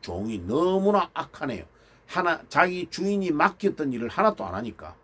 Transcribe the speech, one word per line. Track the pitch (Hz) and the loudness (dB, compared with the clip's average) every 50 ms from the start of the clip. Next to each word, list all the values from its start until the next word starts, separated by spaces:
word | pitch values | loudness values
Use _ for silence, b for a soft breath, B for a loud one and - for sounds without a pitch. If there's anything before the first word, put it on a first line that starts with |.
종이 | - 90 85 92 104 113 110 95 87 | -10 -8 -6 -4 -4 -4 -4 -6 -4
너무나 | 95 120 156 175 185 190 190 190 202 208 190 165 - - | -2 0 2 2 2 2 4 4 4 4 4 2 0 -4
악하네요. | 160 151 - - - 151 131 110 85 80 - b b b b b b b | -8 -8 -8 -10 -8 -6 -6 -6 -8 -10 -14 b b b b b b b
하나, | - - 175 180 170 160 - - - | -6 -4 0 0 0 0 -2 -4 0
자기 | - 143 180 185 180 180 175 - | 2 4 4 4 2 -2 -6 -6
주인이 | - 165 185 202 202 196 190 170 | -4 -2 0 0 2 2 2 0
맡겼던 | 151 147 175 196 - - 202 - - - 151 135 | 2 4 2 2 2 0 -2 -2 0 0 -2 -2
일을 | 123 110 117 113 | -2 -2 -4 -2
하나도 | - 180 208 214 - - 95 | 0 2 2 2 2 0 -4
안 | 90 90 | -6 -6
하니까 | 101 120 110 - - 78 78 - - | -6 -6 -8 -10 -12 -14 -16 -16 -18